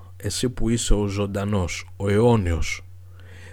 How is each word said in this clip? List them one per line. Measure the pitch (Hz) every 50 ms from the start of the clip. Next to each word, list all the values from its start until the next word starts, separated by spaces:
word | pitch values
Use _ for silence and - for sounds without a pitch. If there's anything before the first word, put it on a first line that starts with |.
| - - -
εσύ | - - 104 - - - 123
που | - - 104 113
είσαι | 117 117 - - 110
ο | 104 104
ζωντανός, | 101 98 101 101 98 98 98 98 101 104 98 87 82 - - - - -
ο | - 104 101
αιώνιος, | 101 104 117 120 117 110 95 87 85 78 73 - - - - - - - - - - - - - - - - -